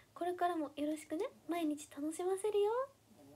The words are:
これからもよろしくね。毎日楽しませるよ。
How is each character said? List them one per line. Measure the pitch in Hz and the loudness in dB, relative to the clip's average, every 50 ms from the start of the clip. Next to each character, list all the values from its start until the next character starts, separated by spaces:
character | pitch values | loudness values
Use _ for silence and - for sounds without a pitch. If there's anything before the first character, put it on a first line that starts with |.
| - - - | -20 -16 -8
こ | - 339 | -4 -2
れ | 349 359 | -2 0
か | 359 359 349 | 2 2 2
ら | 349 | 2
も | 330 302 269 - | 2 -2 -2 -2
よ | - 285 | -2 -2
ろ | 294 311 | -2 -2
し | 302 - | -2 -4
く | - 320 | -4 -4
ね。 | 311 403 539 - - - - | -2 -2 -4 -6 -8 -6 -4
毎 | 320 349 339 | -2 0 0
日 | 302 294 285 - - | 0 0 -2 -6 -10
楽 | - - 285 311 320 | -8 -4 -4 -4 -2
し | - 359 | -2 0
ま | 359 381 381 | 0 0 2
せ | - 427 | 2 2
る | 415 415 403 | 4 4 4
よ。 | 415 453 480 523 554 - - - - - - - - - | 4 4 2 0 -2 -6 -14 -20 -20 -20 -20 -20 -20 -10